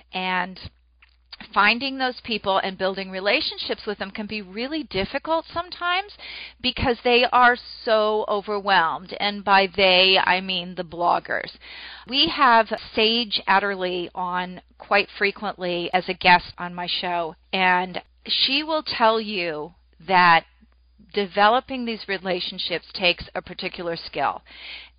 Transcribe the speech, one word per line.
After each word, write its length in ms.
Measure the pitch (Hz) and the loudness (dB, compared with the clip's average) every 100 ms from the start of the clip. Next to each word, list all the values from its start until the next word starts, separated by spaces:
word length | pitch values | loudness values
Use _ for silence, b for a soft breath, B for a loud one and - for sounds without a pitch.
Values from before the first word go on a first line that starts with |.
| - | -12
and 480 | 185 185 185 190 185 - - _ _ _ _ _ - - | -6 -2 -2 -4 -8 -18 -20 _ _ _ _ _ -20 -4
finding 440 | - 208 233 269 269 | 2 4 2 -2 -4
those 220 | 254 247 | -4 -4
people 360 | - 214 202 190 | -6 -4 0 0
and 180 | - 196 | 0 -2
building 360 | 190 190 190 | -4 -4 -8
relationships 720 | 185 196 254 - 392 - 320 - | -4 0 0 -2 -6 -8 -8 -6
with 140 | 202 | -8
them 100 | 196 | -8
can 160 | 208 208 | -10 -10
be 160 | 214 | -10
really 400 | 185 190 254 320 | -10 -8 -6 -6
difficult 640 | 262 185 196 277 - 320 - | -6 -4 -4 -4 -4 -4 -4
sometimes 600 | 330 349 - 349 359 415 - B B B B | -8 -8 -6 -2 -2 -4 -12 B B B B
because 380 | 254 - 269 240 | -4 -2 0 0
they 220 | 247 240 247 | 2 4 4
are 300 | 247 247 247 - - | 6 6 4 -2 -10
so 420 | - 220 214 214 214 | 0 2 4 0 0
overwhelmed, 880 | 208 190 208 196 190 165 143 185 - | -2 -2 -4 2 4 4 0 -8 -6
and 240 | 202 202 | -4 -4
by 240 | 202 196 196 | 2 4 4
they, 500 | 170 190 180 190 190 | 2 4 6 6 4
I 240 | - 180 | 4 0
mean 320 | 190 185 175 | 0 -6 -8
the 100 | 180 | -10
bloggers. 720 | 175 170 175 175 - - - - B B B B - | -10 -2 0 0 -2 -6 -8 -14 B B B B -4
We 220 | 254 320 | 0 0
have 440 | 302 269 226 214 214 - - | 4 6 6 4 -2 -6 0
Sage 440 | 220 233 233 - - | 2 2 -2 -4 0
Adderley 640 | 196 202 196 185 180 175 - | 2 2 -2 -4 -4 -6 -6
on 460 | 180 180 180 180 - _ | -6 -4 -6 -10 -20 _
quite 300 | - 202 196 - | 0 0 0 -2
frequently 720 | 202 - 208 - 180 175 170 | -4 -2 -8 -6 -4 -4 -2
as 160 | 185 175 | -2 -2
a 60 | 180 | 0
guest 360 | 180 180 - - | 6 6 4 -10
on 160 | 175 | -12
my 140 | 175 175 | -10 -6
show, 480 | - 185 175 165 165 _ | -6 -4 -4 -4 -8 _
and 480 | 190 185 180 185 175 - _ - | 0 4 4 0 -6 -14 _ -6
she 380 | - - 277 | -2 0 0
will 180 | 311 311 | -2 -4
tell 400 | - - 226 226 | -4 2 2 2
you 540 | 214 214 175 151 156 - _ _ 160 | -2 -4 -4 -6 -10 -14 _ _ 2
that 380 | 185 180 165 - _ _ _ _ _ - | 6 8 6 4 _ _ _ _ _ -8
developing 720 | - 202 180 208 247 - 262 233 | -4 -2 4 4 4 0 -6 -6
these 220 | 220 - | -8 -6
relationships 800 | 190 190 180 - 180 - 165 - | -6 -2 -4 -4 -8 -6 -6 -6
takes 340 | - 180 175 - | -2 0 0 -4
a 80 | - | -12
particular 540 | - 175 185 - 170 165 | -10 -10 -8 -6 -6 -6
skill. 460 | - 160 131 92 - B B B B | -8 -2 -2 -2 -10 B B B B